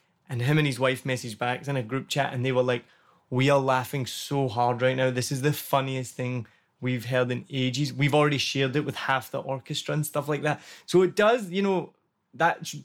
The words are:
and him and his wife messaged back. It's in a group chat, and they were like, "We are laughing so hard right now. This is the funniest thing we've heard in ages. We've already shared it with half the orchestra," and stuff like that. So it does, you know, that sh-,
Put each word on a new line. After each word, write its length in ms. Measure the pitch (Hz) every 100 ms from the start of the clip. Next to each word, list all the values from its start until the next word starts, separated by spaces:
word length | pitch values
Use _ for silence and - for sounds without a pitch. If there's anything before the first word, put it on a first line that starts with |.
| _ _ _
and 140 | 120
him 160 | 127 151
and 80 | 147
his 140 | 120
wife 240 | 131 131
messaged 340 | 139 127 123 107
back. 220 | 123 123
It's 80 | 139
in 80 | 139
a 80 |
group 240 | 110 131 -
chat, 260 | 147 131
and 100 | 131
they 60 | 131
were 120 | 127
like, 200 | 127 120 - _ _ _ _
"We 180 | 123 135
are 120 | 139
laughing 440 | 135 127 117 143
so 440 | 123 - - 143 135
hard 340 | 107 120 117
right 140 | 127 131
now. 140 | 131
This 200 | 123 123
is 100 | 135
the 100 | 143
funniest 640 | 147 - 139 131 131 123
thing 320 | - 123 127 110 _ _ _
we've 260 | 127 127 113
heard 240 | 127 123
in 140 | 123 -
ages. 440 | 139 127 127 143
We've 220 | 127 143
already 240 | 147 147 139
shared 360 | - 135 135 151
it 80 |
with 120 | 147 131
half 340 | - 131 -
the 80 | 135
orchestra," 560 | 135 135 - 151 -
and 100 | 147
stuff 240 | 151 147 139
like 140 | 147
that. 180 | 147 139 - -
So 180 | - 175
it 120 | 185
does, 360 | - 208 247 190
you 120 | 185
know, 320 | 196 190 151 _ _ _ _
that 320 | 123 165 - -
sh-, 120 | 139